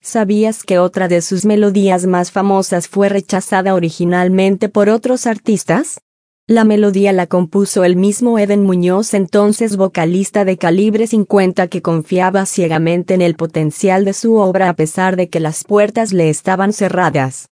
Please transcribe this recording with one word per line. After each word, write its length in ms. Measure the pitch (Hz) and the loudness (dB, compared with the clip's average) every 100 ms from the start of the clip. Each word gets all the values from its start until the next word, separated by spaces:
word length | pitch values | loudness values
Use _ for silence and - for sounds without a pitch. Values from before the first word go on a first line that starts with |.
¿sabías 600 | - 233 208 208 220 220 | -4 -4 0 2 0 -2
que 160 | - 180 | -2 2
otra 300 | 180 190 185 | 2 0 0
de 120 | 175 | 0
sus 240 | 165 185 | 0 -2
melodías 640 | 208 214 208 202 196 180 180 | 0 2 2 2 2 2 0
más 240 | 180 175 | 0 -2
famosas 560 | - 196 196 190 180 165 | -2 0 0 0 -4 -4
fue 220 | 202 202 | -2 0
rechazada 640 | 196 - 190 - 196 190 | 0 -2 -6 -2 -2 0
originalmente 960 | 190 170 - 175 180 180 185 190 196 208 | 0 -2 -2 -2 0 2 2 2 0 -2
por 200 | 208 202 | 0 2
otros 380 | 220 247 254 240 | 2 0 -2 -2
artistas? 720 | 220 - 208 - 185 320 - _ _ _ _ - | -4 -2 -2 0 -2 -2 -10 _ _ _ _ 0
La 140 | 226 | 2
melodía 500 | 214 208 208 196 196 | 4 4 2 2 2
la 140 | 190 175 | 0 0
compuso 560 | 180 175 202 202 - | -2 0 -2 0 0
el 140 | 180 180 | 2 2
mismo 420 | 196 202 240 226 | 0 0 0 0
Eden 240 | 202 208 | 0 2
Muñoz, 520 | 196 180 180 185 220 | 2 2 0 0 0
entonces 600 | 208 190 208 208 214 226 202 | -2 0 2 2 0 -2 0
vocalista 680 | 190 185 165 180 196 214 | -2 0 -2 0 -2 -2
de 120 | 196 185 | -2 0
Calibre 520 | 175 180 208 214 226 | 0 2 2 0 0
cincuenta, 580 | 226 196 202 190 180 180 | 0 0 2 2 0 -4
que 160 | 185 | -4
confiaba 640 | 160 165 156 180 185 196 190 | -2 -4 -2 -2 0 0 -2
ciegamente 680 | - 170 160 165 175 175 | -2 -2 0 0 -2 0
en 60 | 185 | 0
el 140 | 175 | 0
potencial 720 | 165 165 160 156 - 196 190 | -2 -4 -2 -4 -2 0 0
de 80 | 196 | 0
su 240 | 196 226 226 | -2 0 2
obra 320 | 196 185 190 | 2 2 0
a 80 | 175 | 0
pesar 400 | 156 - 185 185 | -2 0 -2 0
de 120 | 175 | -2
que 120 | 165 | -2
las 240 | 156 160 | -4 -6
puertas 480 | - 208 208 226 226 | -2 2 2 0 -2
le 180 | 185 160 | 0 0
estaban 420 | 151 - 185 196 | 0 -2 0 0
cerradas. 760 | 208 190 180 175 147 131 - - | 0 -2 0 0 0 -4 -6 -20